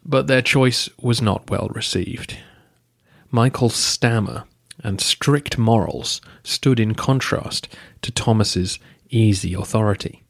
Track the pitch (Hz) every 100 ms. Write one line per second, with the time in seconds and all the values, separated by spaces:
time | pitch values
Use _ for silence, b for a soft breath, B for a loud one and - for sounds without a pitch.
0 | - 135 127 131 123 139 131 120 - _
1 | 123 117 110 95 - 98 - - - 95
2 | 90 - - - B B B B _ _
3 | b b b 120 123 - 120 - - -
4 | 123 113 101 - - _ _ - - 98
5 | - - - 143 143 - 113 117 82 -
6 | - - B B - - 139 123 107 107
7 | - 135 - - - - - B B B
8 | - - - 110 101 - 92 - b b
9 | b 117 110 98 - 92 - 110 107 98
10 | - - _